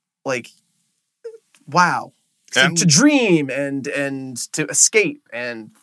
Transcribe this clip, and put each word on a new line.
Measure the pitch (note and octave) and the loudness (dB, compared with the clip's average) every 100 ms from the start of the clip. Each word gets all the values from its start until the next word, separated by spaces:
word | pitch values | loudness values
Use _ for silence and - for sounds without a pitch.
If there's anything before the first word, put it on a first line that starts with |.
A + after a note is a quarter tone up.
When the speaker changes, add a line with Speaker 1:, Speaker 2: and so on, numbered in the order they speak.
| _ _ C3+ | _ _ -6
Speaker 1:
like, | B2+ - _ _ _ _ _ _ _ A#4 A4 _ _ - | -6 -6 _ _ _ _ _ _ _ -20 -20 _ _ -2
wow. | D3+ F3 B2+ G#2 _ _ _ _ | 2 2 0 -6 _ _ _ _
To, | - | 2
Speaker 2:
And | C3+ E3+ | 2 2
Speaker 1:
to | E3+ | 2
dream | D3 D4 C#4+ A3+ E3 C3+ | 4 6 4 4 2 0
and, | C3 C#3 C#3 C#3 | -4 -6 -6 -6
and | C#3 C#3 C3+ C3 A#2+ - | -6 -6 -8 -10 -12 -8
to | - D#3 | -6 -4
escape | C3+ - A3 F3+ - _ | 0 2 2 0 -4 _
and | A2+ A#2+ A2+ G#2+ _ | -10 -10 -10 -14 _